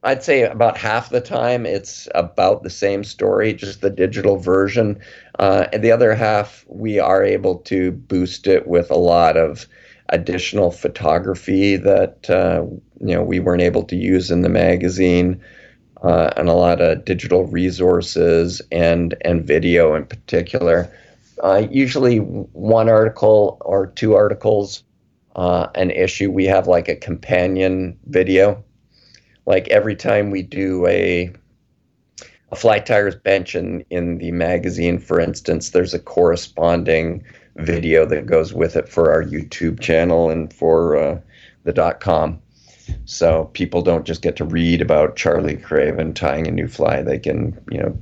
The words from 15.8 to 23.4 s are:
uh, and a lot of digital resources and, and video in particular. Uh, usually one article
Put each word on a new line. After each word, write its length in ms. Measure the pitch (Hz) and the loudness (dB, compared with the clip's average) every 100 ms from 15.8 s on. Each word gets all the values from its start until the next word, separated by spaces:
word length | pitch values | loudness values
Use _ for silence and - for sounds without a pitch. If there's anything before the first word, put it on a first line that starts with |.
| _ - | _ -4
uh, 280 | 90 85 82 - | 0 2 0 0
and 120 | 87 | 2
a 60 | |
lot 260 | 85 87 85 | 4 4 4
of 240 | 85 80 | 2 0
digital 400 | - 90 - 90 92 | -2 -4 0 0 2
resources 1160 | 87 90 90 90 90 85 85 85 82 85 90 - | -2 -2 2 2 2 -2 0 2 2 0 -6 -8
and, 420 | 82 85 85 85 - | 0 2 2 -2 -4
and 240 | 85 85 78 | -2 -2 0
video 480 | 82 85 85 82 | 0 4 4 4
in 120 | 78 69 | 2 -6
particular. 840 | - - 85 85 85 85 85 87 - _ _ _ - | -16 -4 -4 -2 -2 2 0 0 -12 _ _ _ -4
Uh, 240 | 95 98 110 | 0 2 2
usually 480 | 135 131 135 127 113 | 0 0 2 2 2
one 680 | 95 101 - 82 104 113 113 | -2 -8 -12 -6 2 4 4
article 680 | 110 110 113 107 107 | 4 2 2 4 4